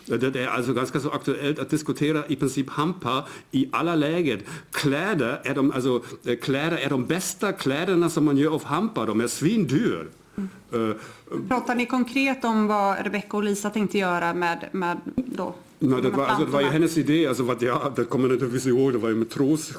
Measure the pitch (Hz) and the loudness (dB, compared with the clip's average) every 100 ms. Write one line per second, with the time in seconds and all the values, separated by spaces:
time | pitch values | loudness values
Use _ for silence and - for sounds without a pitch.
0 | - 120 131 127 123 117 123 120 127 143 | -6 -2 0 -2 -2 -2 0 0 0 -2
1 | 139 143 - 127 143 151 131 151 151 123 | -4 -4 -2 -2 -2 -2 -2 -2 -2 -2
2 | 151 156 147 - 139 143 135 147 160 175 | 0 0 -2 0 0 -2 -4 -2 -4 -2
3 | 120 131 143 - - 135 131 117 165 165 | -2 -2 -4 -16 -4 -2 0 0 0 2
4 | 147 175 151 101 95 160 - - 143 143 | 2 2 0 -2 -6 -14 -10 -2 0 0
5 | 196 175 117 143 123 139 139 135 131 123 | 0 0 0 -2 -4 2 2 2 2 0
6 | - - 131 120 - 135 165 151 139 135 | -2 -8 -4 -2 0 0 0 0 0 0
7 | 123 175 - - 202 - 139 139 185 170 | 0 -2 -2 -2 -4 0 0 0 2 4
8 | 170 156 147 139 151 156 139 151 220 131 | 4 4 4 4 4 0 -2 -2 0 -2
9 | 110 107 120 - 151 226 143 143 202 85 | 0 2 0 0 2 2 2 2 2 -2
10 | 80 - - - 190 - - 117 110 104 | -6 -16 -14 -10 -10 -10 -4 -2 0 -2
11 | - - - 160 185 254 - 240 240 262 | -10 -20 -10 -8 -2 -2 0 -2 0 0
12 | 240 269 269 262 233 220 208 208 196 190 | 0 0 0 0 0 2 2 2 2 0
13 | 202 202 - 208 208 202 208 214 190 208 | -2 -4 -4 -2 0 -2 -2 -2 0 0
14 | 185 175 170 175 170 170 - 190 175 - | 0 0 0 0 0 -2 -6 -4 -2 -4
15 | - - 247 190 180 - - - 131 127 | -6 -6 -6 -6 -8 -10 -18 -2 0 2
16 | 131 127 135 208 135 143 139 156 165 165 | 2 0 2 2 2 2 2 2 2 2
17 | 139 160 143 123 123 117 123 135 139 123 | 2 2 2 0 0 0 0 0 -2 -2
18 | 117 131 131 123 131 127 131 123 135 117 | 0 2 2 2 0 -2 2 4 4 2
19 | 113 113 113 - 135 156 - | 2 0 0 0 2 2 -2